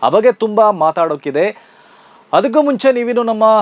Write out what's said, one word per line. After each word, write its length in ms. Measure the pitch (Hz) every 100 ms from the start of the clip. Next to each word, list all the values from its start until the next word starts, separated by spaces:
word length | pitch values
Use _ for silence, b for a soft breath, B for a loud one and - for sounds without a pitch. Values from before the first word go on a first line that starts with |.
ಆ 60 | 113
ಬಗ್ಗೆ 220 | 185 233
ತುಂಬಾ 400 | - 220 208 214
ಮಾತಾಡೋಕ್ಕಿದೆ. 840 | 190 156 160 165 147 147 139 196 - b b b b b b b
ಅದಕ್ಕೂ 280 | 156 254 269
ಮುಂಚೆ 300 | 285 254 269
ನೀವಿನ್ನು 320 | 247 233 240
ನಮ್ಮ 200 | 233 214 220 220